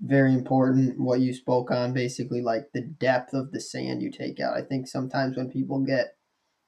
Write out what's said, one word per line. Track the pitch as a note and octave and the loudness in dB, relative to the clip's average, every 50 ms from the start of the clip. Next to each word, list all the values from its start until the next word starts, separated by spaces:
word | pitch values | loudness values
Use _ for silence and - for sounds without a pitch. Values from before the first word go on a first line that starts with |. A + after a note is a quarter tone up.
| - | -2
very | B2 C#3 C#3 C3+ C3 C3 | 2 4 6 6 6 4
important | B2+ B2+ - C3+ C3 C3 C3 C3 C3+ C3 B2 - - | 4 2 2 2 4 4 6 6 4 4 4 2 0
what | C3 B2+ B2 B2+ | 0 2 4 4
you | C3 B2+ B2 | 2 2 0
spoke | - - - B2+ B2 B2 - | -2 -2 0 2 2 2 2
on, | - B2 B2 B2 B2+ | 0 0 0 0 0
basically, | B2 B2 B2 - - A#2+ - A#2+ A#2+ A#2+ | 0 -2 -2 -2 -6 -6 -4 -4 -2 0
like, | A#2 A2+ A2 A2 - - | 0 -2 -2 -4 -6 -8
the | B2+ A#2 | -8 -8
depth | - - - A#2+ B2+ B2+ B2 - - - | -8 -6 0 2 2 2 2 0 -4 -4
of | C3+ C3 D3 - | -4 -4 -4 -8
the | C3 | -10
sand | - - - B2+ C3 C3 B2+ B2 B2+ | -10 -10 -8 -8 -6 -6 -4 -4 -6
you | - | -6
take | - - B2 B2+ - - | -6 -8 -8 -8 -6 -4
out. | - B2 - | -4 -2 -2
I | - - | -4 -4
think | - C3+ B2+ B2+ - | -4 -4 -4 -4 -6
sometimes | - C3+ B2+ C3 - C#3 C3+ C3 B2+ | -6 -6 -6 -4 -2 -2 -2 -2 -2
when | B2+ B2+ B2+ | -4 -6 -4
people | - C3 C3 - C#3 C#3 | -4 -4 -4 -2 -2 -2
get, | C3+ C3 C3+ B2 A#2 - - _ _ _ _ _ _ _ _ _ _ | 0 2 2 0 0 -2 -6 _ _ _ _ _ _ _ _ _ _